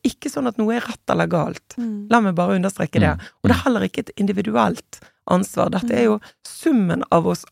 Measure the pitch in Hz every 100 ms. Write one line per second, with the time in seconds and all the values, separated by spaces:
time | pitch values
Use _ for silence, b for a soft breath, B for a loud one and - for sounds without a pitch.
0 | 254 - 294 - 254 226 214 233 - 220
1 | - 175 165 170 147 165 - - 233 208
2 | 208 233 202 170 180 196 190 - 156 -
3 | - 82 B B - 143 285 226 190 -
4 | - - 202 196 202 226 208 - - -
5 | b b - 180 190 - 175 190 233 240
6 | 233 214 B B - - 339 262 180 170
7 | - 170 180 175 -